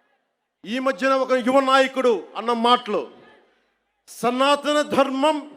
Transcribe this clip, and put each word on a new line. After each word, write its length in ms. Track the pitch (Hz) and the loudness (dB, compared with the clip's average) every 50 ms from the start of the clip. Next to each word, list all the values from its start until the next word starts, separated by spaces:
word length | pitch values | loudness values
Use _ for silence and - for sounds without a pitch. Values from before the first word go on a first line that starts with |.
| _ _ _ _ _ _ _ _ _ _ _ _ - | _ _ _ _ _ _ _ _ _ _ _ _ -12
ఈ 140 | 190 226 262 | -10 -8 -4
మధ్యన 340 | 262 269 262 - 262 269 269 | -2 -2 -2 0 0 0 0
ఒక 180 | 262 262 - | 0 0 0
యువ 280 | 254 254 220 240 262 277 | 0 0 2 2 2 2
నాయకుడు 680 | 269 262 262 269 262 262 262 262 254 247 220 175 - - - 185 | 4 4 4 2 2 2 0 0 0 0 0 0 -4 -8 -12 -8
అన్న 160 | 220 233 240 | -6 -4 -2
మాటలు, 580 | 226 226 240 247 240 240 208 208 165 123 - - - - - - _ _ _ _ _ _ _ _ _ _ _ _ _ _ - | 0 2 2 2 2 2 -2 -6 -6 -6 -8 -12 -20 -20 -20 -20 _ _ _ _ _ _ _ _ _ _ _ _ _ _ -20
"సనాతన 760 | - - - 240 247 254 269 285 285 285 - 294 294 302 | -12 -6 -4 -4 -2 0 2 2 2 0 0 -2 -2 -2
ధర్మం 680 | 294 294 - 262 277 262 262 269 277 311 311 294 285 - - | -2 0 0 0 0 0 0 0 0 0 0 -2 -6 -12 -18